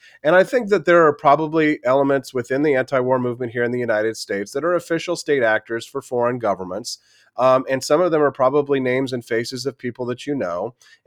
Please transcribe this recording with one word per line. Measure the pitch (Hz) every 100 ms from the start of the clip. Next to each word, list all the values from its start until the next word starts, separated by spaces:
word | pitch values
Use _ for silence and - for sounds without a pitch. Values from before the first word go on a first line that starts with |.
| - _
And | 147 180
I |
think | 190 262 208
that | 196
there | 156 170
are | 156
probably | 143 147 151 156 160 151 151
elements | 120 135 139 139 131
within | 127 120 135
the | 151 131
anti-war | 127 135 127 131
movement | 123 120 120
here | 123
in | 120
the | 123
United | 117 107 110 110
States | - 101 101
that | 139
are | 160
official | 175 - 165 - 165
state | - 143
actors | 113 110 - 113
for | - 135
foreign | - 123 120 127
governments. | 110 92 92 95 117 - _ _ _ -
Um, | 127 131 131
and | 135
some | - 151
of | 180
them | 156
are | 143
probably | 135 131 147 143 139
names | 127 127 135
and | 123
faces | - 117 117 127
of | 131 120
people | 123 120 123
that | 123 -
you |
know. | 139 92 85 110 - _ _